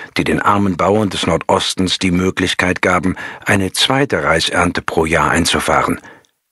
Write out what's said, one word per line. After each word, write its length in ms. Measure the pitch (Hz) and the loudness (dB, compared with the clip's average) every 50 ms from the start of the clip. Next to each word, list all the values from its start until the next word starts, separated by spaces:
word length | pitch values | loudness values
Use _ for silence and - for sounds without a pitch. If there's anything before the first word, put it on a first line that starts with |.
| - - - | -14 -6 -4
die 80 | - 151 | -2 0
den 180 | 85 80 - - | 0 0 0 2
armen 340 | - 101 101 101 98 90 | 2 2 2 2 0 0
Bauern 340 | 78 82 90 101 107 107 95 | 0 2 2 2 2 2 0
des 180 | - - - - | -2 -2 0 0
Nordostens 720 | 85 78 - - 101 95 - - - - 95 90 - - | 0 0 0 0 0 0 0 -2 -2 -2 -2 -2 0 0
die 100 | - 95 | 0 2
Möglichkeit 720 | 87 90 92 92 92 - 92 90 - - - 90 90 - - | 2 2 2 0 0 0 -2 -2 0 0 0 0 0 0 0
gaben, 320 | 98 90 90 80 92 87 - - - - - - | 2 2 2 0 -2 -2 -4 -8 -12 -14 -10 -4
eine 240 | - 104 101 95 92 | 0 0 0 0 -2
zweite 540 | - - - - 131 135 143 - - 87 73 | -2 -2 0 0 2 0 0 0 0 0 0
Reisernte 580 | 73 80 82 80 - - 92 90 87 82 - - | 0 0 0 0 0 0 0 0 0 0 -2 -4
pro 240 | - - 85 80 | -2 -2 0 0
Jahr 240 | 78 82 80 73 73 | 2 2 2 2 2
einzufahren. 680 | 71 80 85 - - 76 - - 73 71 - - 85 - - - - - _ _ _ _ _ _ | 2 0 0 0 0 -2 0 0 0 0 0 0 -4 -6 -8 -14 -20 -20 _ _ _ _ _ _